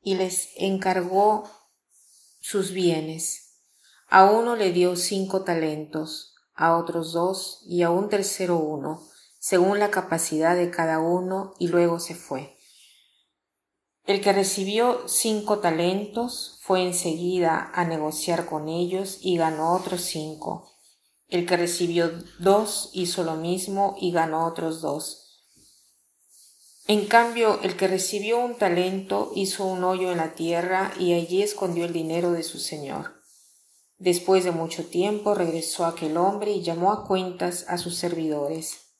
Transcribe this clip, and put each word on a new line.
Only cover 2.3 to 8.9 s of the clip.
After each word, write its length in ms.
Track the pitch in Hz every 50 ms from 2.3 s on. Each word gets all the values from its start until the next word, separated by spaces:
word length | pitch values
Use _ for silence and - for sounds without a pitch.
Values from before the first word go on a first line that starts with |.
| _ _
sus 300 | - - - 202 180 185
bienes. 880 | 180 190 180 170 165 156 156 160 160 165 - - - - - - _ _ _ _ _ _ _ _ _ _ _ _
A 200 | - 190 190 196
uno 260 | 214 226 233 240 240
le 160 | 220 208 185
dio 220 | 170 175 180 180 180
cinco 500 | 175 175 - 208 190 190 190 190 190 190
talentos, 920 | - 170 165 160 156 151 156 151 151 151 156 156 156 - - - - _ _ _ _ _
a 220 | - 165 165 165
otros 380 | 170 165 175 165 170 160 160 165
dos 480 | 170 175 185 190 190 - - - - _
y 140 | - 175 175
a 80 | 175 170
un 220 | 170 185 202 202
tercero 480 | 214 196 190 196 - - 185 175 175 165
uno, 500 | 156 151 156 143 135 147